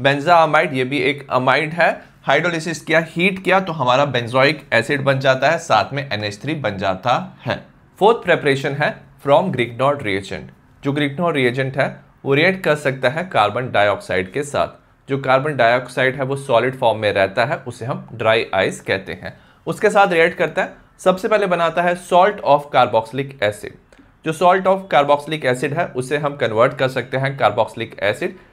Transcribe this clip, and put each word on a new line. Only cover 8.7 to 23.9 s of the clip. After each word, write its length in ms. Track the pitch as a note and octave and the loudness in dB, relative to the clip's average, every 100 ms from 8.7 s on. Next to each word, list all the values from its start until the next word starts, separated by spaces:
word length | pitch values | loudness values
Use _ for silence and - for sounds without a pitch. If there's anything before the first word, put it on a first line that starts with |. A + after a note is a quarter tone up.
है 200 | C#3 D#3 - - _ | -2 -4 -4 -16 _
from 280 | C#3 D3 F#3 | 2 2 2
Grignard 500 | A#2+ A#2 A#2 C3 C#3+ | -2 -4 -2 -2 -2
reagent। 460 | G#2 G2 G2 E2+ C2 - _ _ | -2 -4 -4 -12 -12 -20 _ _
जो 100 | C#3 | -4
Grignard 440 | C#3+ D3 C#3 F3 D3 | -2 -2 -2 -2 2
reagent 400 | B2 B2+ C3 C3+ | 0 0 -4 -2
है 120 | D#3+ - - _ | -2 -4 -20 _
वो 100 | C3 | 0
रिएक्ट 280 | C#3 F3 F#3+ | 2 2 2
कर 100 | E3 D3+ | -2 0
सकता 320 | C#3+ C3 B2 | -2 0 -2
है 160 | D#3+ F3+ | -2 -4
कार्बन 440 | B2 G#2 A2+ B2+ | 2 2 0 -2
डाइऑक्साइड 600 | G#2 G#2 F#2+ - F#2 F#2 | 2 2 0 -2 -4 -2
के 100 | C3+ | -6
साथ। 360 | C#3+ F#2+ D#2 - _ _ - | -4 -2 -4 -6 _ _ -6
जो 100 | C#3 | -6
कार्बन 360 | C3+ C3 D3+ C3+ | 2 2 2 2
डाइऑक्साइड 600 | A#2 B2 - - C3 C#3+ | 2 2 -2 -2 -2 0
है 80 | |
वो 120 | C3 C#3 | -6 -6
सॉलिड 380 | C#3 A#2 B2+ C3 | 0 2 2 0
फॉर्म 220 | A#2 G#2+ | 0 0
में 140 | G#2+ | 0
रहता 320 | G2 G2 F#2+ | 2 0 0
है, 120 | A#2+ E3+ | -2 -4
उसे 260 | C3 - | -8 -12
हम 220 | A2+ F3+ - | -8 -8 -10
ड्राई 320 | A2 A2 A2+ - | -4 0 2 0
आइस 260 | F#2+ G#2+ - | 0 -2 -2
कहते 320 | - F#2+ F2+ | -4 -4 -4
हैं। 220 | D#2+ F2+ - _ _ - | -12 -12 -16 _ _ -10
उसके 240 | E3 G#3 | -2 0
साथ 220 | G3+ G3 | 4 4
रिएक्ट 260 | F3+ F3 F3+ | 4 2 0
करता 240 | E3 E3+ | -4 -2
है, 120 | G#3+ - _ _ | -6 -8 _ _
सबसे 300 | F#3 F#3 A3 | 0 0 0
पहले 180 | G#3+ G3 | 0 0
बनाता 360 | F3 E3 E3+ | 0 0 0
है 120 | F3 F3 | -2 -2
salt 420 | - F3 G3 G3 - | 2 4 4 2 2
of 180 | D3 D3+ | 2 2
carboxylic 640 | C#3 A#2+ A2 - B2+ C3+ - | 2 4 2 -2 -8 -8 -4
acid। 320 | G#2 G#2+ - - _ | -4 -4 -14 -16 _